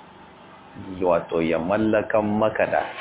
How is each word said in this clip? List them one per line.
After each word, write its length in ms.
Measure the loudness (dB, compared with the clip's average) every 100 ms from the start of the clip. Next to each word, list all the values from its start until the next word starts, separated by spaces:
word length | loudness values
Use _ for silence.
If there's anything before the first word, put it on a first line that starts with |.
| -20 -20 -20 -20 -20 -20 -20 -18 -14 -2
wato 380 | 2 2 2 0
ya 160 | 0 0
mallakan 640 | 0 0 2 0 2 0 0 0
maka 260 | 0 0 0
da 100 | 0 -2 -8